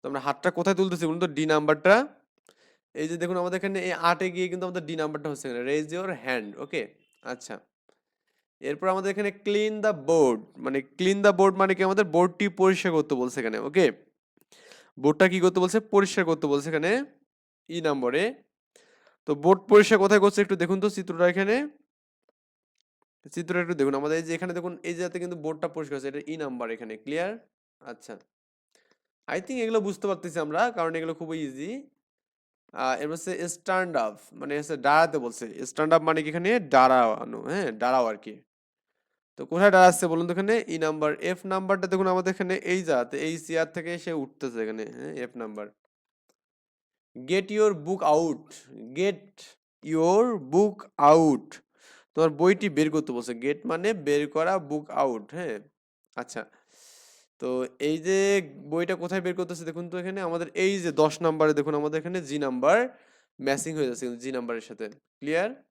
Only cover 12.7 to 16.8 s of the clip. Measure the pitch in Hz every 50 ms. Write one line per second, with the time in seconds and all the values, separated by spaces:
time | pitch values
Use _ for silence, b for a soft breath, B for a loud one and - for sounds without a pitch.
12.7 | 190 185 - 190 165 156 147 151 147 127 123 127 120 143 117 113 110 110 110 139
13.7 | 147 190 175 127 104 - _ _ _ _ _ _ _ _ _ _ b b b b
14.7 | b b b b b - 127 147 151 151 190 185 175 190 175 185 180 185 180 185
15.7 | 180 220 220 214 - 202 196 190 - 208 180 160 160 156 160 147 143 143 143 160
16.7 | 160 156